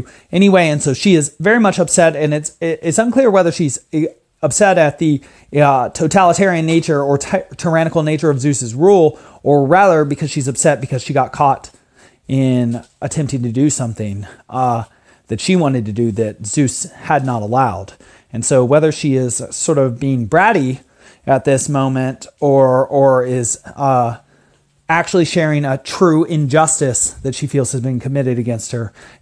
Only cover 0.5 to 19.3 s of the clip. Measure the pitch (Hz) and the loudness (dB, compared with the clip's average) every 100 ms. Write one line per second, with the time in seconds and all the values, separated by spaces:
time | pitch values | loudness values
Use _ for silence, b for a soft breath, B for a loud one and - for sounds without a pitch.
0.5 | 185 160 147 143 131 202 170 143 - 180 | 4 2 0 -2 0 2 2 0 -2 0
1.5 | 233 202 185 165 - 165 151 151 151 151 | 2 2 0 0 2 2 2 -2 -2 -6
2.5 | - 165 156 170 214 233 262 254 190 170 | -6 -6 -4 -2 0 0 2 4 4 2
3.5 | - 151 - _ 156 160 - _ _ 147 | 0 -4 -4 _ -4 -4 -8 _ _ -4
4.5 | - 202 185 151 - 160 139 b b b | 2 2 4 2 2 0 -2 b b b
5.5 | 143 143 135 120 - 160 196 175 165 196 | 2 2 2 -2 -2 0 4 4 4 0
6.5 | 170 160 165 160 143 139 139 - 190 - | 0 0 0 0 -2 0 -2 -2 -6 -6
7.5 | - 175 160 160 165 151 156 160 139 143 | -6 -2 0 0 0 -2 0 0 0 0
8.5 | 131 120 123 180 196 156 - B B 135 | -2 -4 0 4 6 4 0 B B 0
9.5 | 143 139 180 202 160 147 147 151 156 131 | 2 4 4 4 4 0 -2 -6 -4 -4
10.5 | 123 165 127 131 127 - 135 127 - 143 | 0 0 0 -2 -6 -4 -2 -2 0 0
11.5 | 127 - _ b b b b - 135 131 | 0 -6 _ b b b b -4 0 0
12.5 | 127 120 117 - - 139 - 135 131 120 | 0 -2 -4 -10 -12 -8 -4 -4 -4 -4
13.5 | 117 147 - 117 104 104 101 101 B - | 0 0 0 -6 -6 -8 -8 -12 B -10
14.5 | 123 127 120 107 b b b b 113 - | -4 -2 -2 -6 b b b b -6 0
15.5 | 185 147 127 107 107 117 104 107 104 107 | 0 2 0 -2 -2 -2 -2 -4 -6 -6
16.5 | - 131 - - - - 147 131 120 104 | -2 -2 -2 -12 -10 -2 -2 0 -4 -2
17.5 | 127 127 90 98 - b b b 113 117 | 0 0 -4 -12 -20 b b b -8 0
18.5 | 135 123 147 156 147 151 131 123 | 2 4 2 2 0 -2 -2 -2